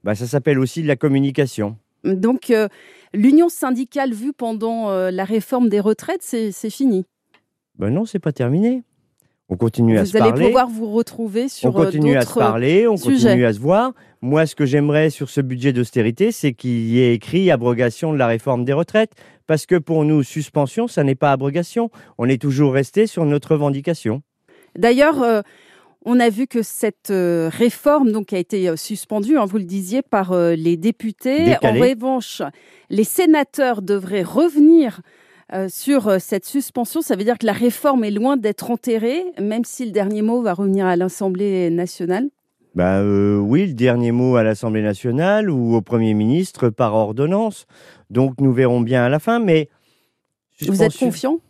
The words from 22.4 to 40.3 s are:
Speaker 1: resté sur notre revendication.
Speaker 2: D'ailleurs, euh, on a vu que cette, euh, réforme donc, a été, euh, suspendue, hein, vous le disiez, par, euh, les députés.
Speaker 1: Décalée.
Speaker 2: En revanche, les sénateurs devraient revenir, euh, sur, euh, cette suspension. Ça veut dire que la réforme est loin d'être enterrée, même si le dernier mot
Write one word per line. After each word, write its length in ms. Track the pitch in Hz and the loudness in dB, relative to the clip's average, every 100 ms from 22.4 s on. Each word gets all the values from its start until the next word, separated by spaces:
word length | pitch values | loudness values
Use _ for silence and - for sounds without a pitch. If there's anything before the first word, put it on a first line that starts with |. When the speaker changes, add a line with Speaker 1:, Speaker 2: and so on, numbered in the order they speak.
| 147 135 147 | 0 2 2
Speaker 1:
resté 360 | 131 139 202 220 | 2 0 0 0
sur 180 | - | 0
notre 280 | 151 147 - | 0 0 0
revendication. 680 | 156 147 139 143 165 110 131 _ _ _ _ _ - | 0 0 -2 -4 -4 -4 -6 _ _ _ _ _ 0
Speaker 2:
D'ailleurs, 440 | 226 254 294 294 | 2 4 4 4
euh, 200 | 233 220 - _ _ _ _ _ | 0 0 -4 _ _ _ _ _
on 160 | - 247 | 0 2
a 100 | 233 | 2
vu 180 | 208 262 | 0 -4
que 160 | 240 | -4
cette, 480 | 214 - 220 - - | -6 -4 -4 -4 -4
euh, 360 | 196 175 170 165 | -2 0 0 -2
réforme 580 | - 233 - 294 294 254 | 0 0 2 2 4 2
donc, 220 | 214 196 | 0 -4
a 60 | 190 | -6
été, 280 | 175 202 180 | -4 -2 -2
euh, 80 | |
suspendue, 640 | 160 - 208 - 214 202 302 | -4 -8 -12 -6 -6 0 0
hein, 80 | |
vous 140 | 196 208 | 2 -2
le 60 | |
disiez, 360 | 175 196 185 247 | -4 -8 -4 -4
par, 300 | - 208 185 | 0 -2 0
euh, 240 | 180 170 | 2 2
les 200 | 165 160 | 2 0
députés. 680 | 170 202 - 220 - 254 285 | 0 -2 -2 -8 -6 -2 2
Speaker 1:
Décalée. 340 | 339 - - 220 | 2 4 2 2
Speaker 2:
En 40 | |
revanche, 580 | 247 240 254 262 - - 151 _ _ _ _ | 2 0 -4 -4 -6 -10 -10 _ _ _ _
les 140 | 190 | -2
sénateurs 800 | 220 - 359 311 277 - 262 226 | 0 2 4 4 2 0 0 0
devraient 400 | 185 202 185 202 | -2 -2 -2 -4
revenir, 800 | 170 190 339 294 302 330 254 180 - _ _ _ - | -2 0 2 6 8 8 4 -4 -20 _ _ _ -10
euh, 140 | 190 190 | -8 -6
sur, 380 | - - 285 208 | -6 0 0 2
euh, 100 | 190 | 0
cette 280 | - 196 | 0 -6
suspension. 580 | - 285 - 247 233 320 | -4 -6 -6 -6 -4 -6
Ça 120 | - | -4
veut 80 | 196 | -2
dire 140 | 208 240 | -2 0
que 80 | |
la 80 | 226 | -2
réforme 500 | 196 240 - 294 262 | 0 0 0 0 0
est 60 | 214 | -2
loin 260 | 208 247 | -2 0
d'être 360 | 277 214 208 - | 0 -2 -6 -6
enterrée, 540 | 233 254 226 233 311 370 - | -6 -2 -2 -2 -4 -6 -6
même 240 | 202 220 | -4 -4
si 220 | 233 - | -6 -8
le 60 | 240 | -6
dernier 320 | 202 196 214 | -2 -2 -2
mot 180 | 214 | -2